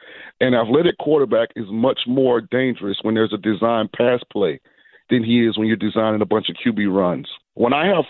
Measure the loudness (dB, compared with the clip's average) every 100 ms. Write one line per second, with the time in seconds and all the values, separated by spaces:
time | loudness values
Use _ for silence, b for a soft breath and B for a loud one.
0 | B B B B 0 2 2 2 2 0
1 | 0 2 2 0 0 -6 -6 0 0 0
2 | -2 0 2 0 0 -2 -2 -4 -6 -4
3 | -2 0 0 -2 -2 0 0 0 -2 0
4 | 0 0 -2 -2 -2 -2 _ b b b
5 | b 0 2 2 2 2 0 0 -2 0
6 | 0 0 0 -2 -2 -4 -2 0 0 2
7 | 0 -2 -8 -18 _ -2 0 2 0 0